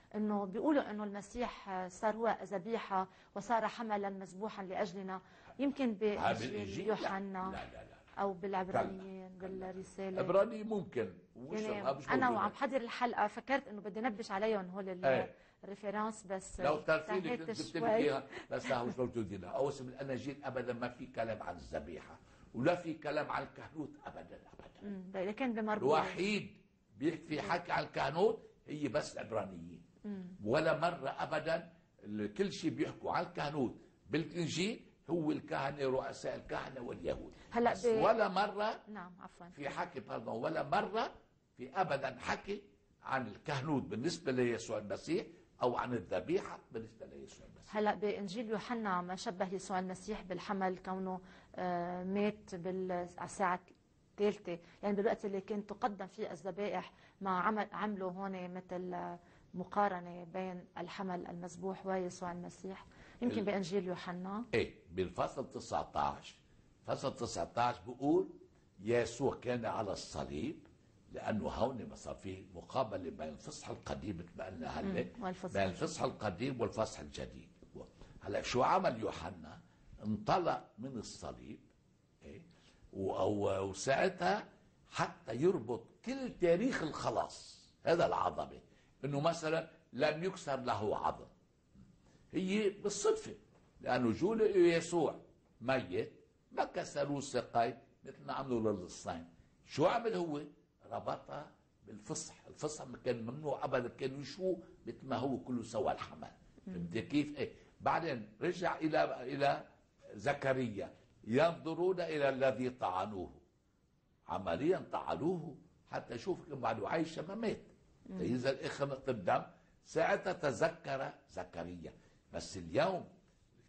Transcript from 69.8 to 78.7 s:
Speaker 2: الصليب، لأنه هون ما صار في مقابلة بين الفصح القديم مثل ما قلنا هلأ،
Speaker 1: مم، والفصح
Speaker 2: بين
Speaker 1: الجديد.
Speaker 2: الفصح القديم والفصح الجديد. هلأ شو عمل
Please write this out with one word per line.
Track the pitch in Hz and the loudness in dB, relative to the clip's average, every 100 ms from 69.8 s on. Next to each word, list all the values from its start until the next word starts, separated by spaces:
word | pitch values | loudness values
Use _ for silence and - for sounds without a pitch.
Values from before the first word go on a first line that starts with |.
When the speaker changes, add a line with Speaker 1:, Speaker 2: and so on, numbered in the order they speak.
| 104 | 0
Speaker 2:
الصليب، | 87 - 78 65 73 117 175 - - - - - | -2 -4 -6 -4 -2 -4 -6 -12 -20 -20 -20 -14
لأنه | - 110 107 78 | -8 -2 -2 -2
هون | 69 117 127 78 | 2 0 0 -8
ما | |
صار | 67 - | -10 -10
في | - 98 92 - | -8 -8 -10 -10
مقابلة | 87 - 123 123 98 87 | -14 -6 -2 0 -2 -6
بين | 98 - | -6 -8
الفصح | 110 - - - | -8 -12 -12 -10
القديم | 120 - - 85 85 | -10 -6 -6 -4 -6
مثل | 87 - | -8 -8
ما | 95 | -8
قلنا | 95 - 139 | -8 -6 -4
هلأ، | 196 180 | -2 0
Speaker 1:
مم، | - - | -2 -4
والفصح | 190 180 185 | -6 -6 -4
Speaker 2:
بين | - | 2
Speaker 1:
الجديد. | - - | 2 2
Speaker 2:
الفصح | 160 - | -4 0
القديم | 139 - 107 87 131 127 | -2 0 -4 -2 -2 0
والفصح | 107 - 110 - | 0 0 -2 -2
الجديد. | 76 69 64 64 - - - - - - - - | -10 -8 -8 -10 -18 -20 -18 -16 -16 -18 -20 -14
هلأ | 98 101 | -2 -2
شو | - 123 | 2 4
عمل | 135 | 6